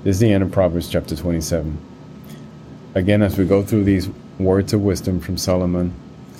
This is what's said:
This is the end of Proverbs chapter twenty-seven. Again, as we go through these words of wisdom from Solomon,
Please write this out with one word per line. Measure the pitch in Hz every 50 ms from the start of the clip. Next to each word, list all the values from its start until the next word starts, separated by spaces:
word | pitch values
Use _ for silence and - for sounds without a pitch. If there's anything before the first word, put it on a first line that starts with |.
| -
This | 101 98
is | 92
the | 117 113 104
end | 98 95
of | 87
Proverbs | - 98 95 90 82 85 82 -
chapter | - 87 80 - 85
twenty-seven. | 76 80 90 85 82 80 - 87 82 76 78 76 73 - - - - - - - - - - - - - - - - - - - - - - -
Again, | 98 92 95 104 104
as | 107 98 95 -
we | 98
go | 87 98 98
through | 101 98 - 107 101
these | 98 98 95 82 90 - - - - - -
words | 95 95 95 98 95 95 -
of | 104
wisdom | 101 101 92 87 - - 92 90
from | - - 92 87
Solomon, | - - 92 90 92 90 87 90 90 90 90 - - - - - - - - -